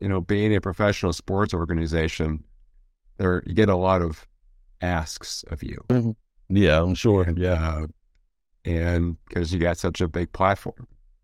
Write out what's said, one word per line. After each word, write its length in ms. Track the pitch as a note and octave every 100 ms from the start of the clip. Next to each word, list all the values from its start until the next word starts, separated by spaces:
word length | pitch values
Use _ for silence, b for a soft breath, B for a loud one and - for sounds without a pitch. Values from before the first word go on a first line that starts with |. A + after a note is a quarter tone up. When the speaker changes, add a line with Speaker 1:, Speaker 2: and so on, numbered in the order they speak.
Speaker 1:
you 80 | F#2+
know, 120 | F#2+
being 340 | F2 G2+ G#2+
a 60 | G2+
professional 520 | G2 F2 G#2 G2+ F#2
sports 420 | E2+ - G2 G#2+
organization, 880 | F2 D#2+ E2 E2 D#2+ D#2+ - D#2+ D2+ - - _ _ _ _ _ -
there, 240 | F#2+ F2+ -
you 80 |
get 140 | F2+ G#2
a 80 | F#2
lot 260 | F#2 F#2
of 240 | E2+ D#2+ - _ _ _ _ -
asks 640 | F2+ E2+ D#2 - - - -
of 120 | D#2
you. 160 | - C#2 -
Speaker 2:
Mm-hmm. 220 | B2 A2+ A2 _ _ - G2
Yeah, 260 | F#2 D#2
I'm 120 | F2
sure. 280 | E2+ A#2 G2
Speaker 1:
And, 160 | F2 E2+
Speaker 2:
Yeah. 160 | F2+
Speaker 1:
uh, 320 | E2+ D#2+ D#2 D#2 - _ _ _ _ _ _
and 520 | - E2+ E2+ F2 E2+ E2 -
'cause 200 | F2 E2
you 80 | F2+
got 180 | E2+ E2
such 220 | F2+ E2+
a 80 | F2
big 240 | F2 F2
platform. 560 | - F#2+ G2 - - - - _ _